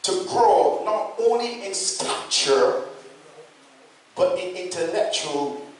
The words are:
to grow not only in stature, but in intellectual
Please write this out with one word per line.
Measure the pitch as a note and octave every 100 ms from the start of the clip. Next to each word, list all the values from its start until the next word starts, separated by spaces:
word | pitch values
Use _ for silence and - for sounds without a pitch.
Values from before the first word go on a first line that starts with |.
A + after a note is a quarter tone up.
to | - F#3 -
grow | B3 A3+ G3+ - -
not | G#3+ G#3+ - A3+
only | A#3 A#3 A#3+ A#3 G3
in | F#3+
stature, | - - - - - - C3+ C#3 B2 - - - - - - - - _ - _ - _ _ -
but | F3+ F3+
in | F3+ F3+
intellectual | F3+ E3+ E3 G3+ - - D3+ C#3+ C#3+ - -